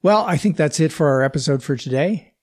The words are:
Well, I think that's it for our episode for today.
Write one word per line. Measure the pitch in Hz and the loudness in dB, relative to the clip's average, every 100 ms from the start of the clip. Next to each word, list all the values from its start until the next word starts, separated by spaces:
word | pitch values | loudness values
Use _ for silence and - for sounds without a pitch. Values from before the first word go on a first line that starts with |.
Well, | 196 214 202 | 4 2 2
I | 175 | 0
think | 208 165 | 0 0
that's | 151 - | -2 0
it | 160 | -2
for | - 151 | 2 2
our | 135 | 2
episode | 135 143 131 135 | 0 -2 -2 -2
for | - 131 | -2 -6
today. | 135 131 170 208 _ _ | -4 -2 -2 -4 _ _